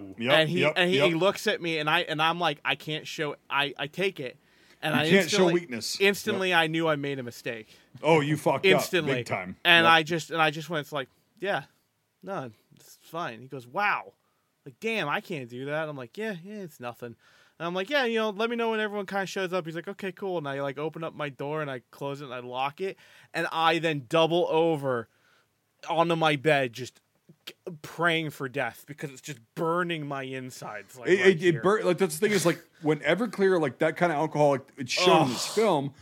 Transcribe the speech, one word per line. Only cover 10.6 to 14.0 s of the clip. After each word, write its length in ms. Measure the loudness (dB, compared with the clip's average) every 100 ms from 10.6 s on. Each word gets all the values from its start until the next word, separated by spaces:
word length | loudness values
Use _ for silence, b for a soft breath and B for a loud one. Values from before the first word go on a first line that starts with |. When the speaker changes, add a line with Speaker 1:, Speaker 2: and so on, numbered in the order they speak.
| -4
Speaker 2:
went, 160 | -6 -4
it's 80 |
like, 160 | -6 -8 _ _ _
"Yeah, 220 | -4 -4 -6 _ _ _ _ _
no, 260 | -12 -10 -10 -14 _ _
it's 200 | -20 -20
fine." 400 | -14 -10 -8 -10
He 60 | -14
goes, 200 | -14 -8
"Wow." 460 | -2 0 0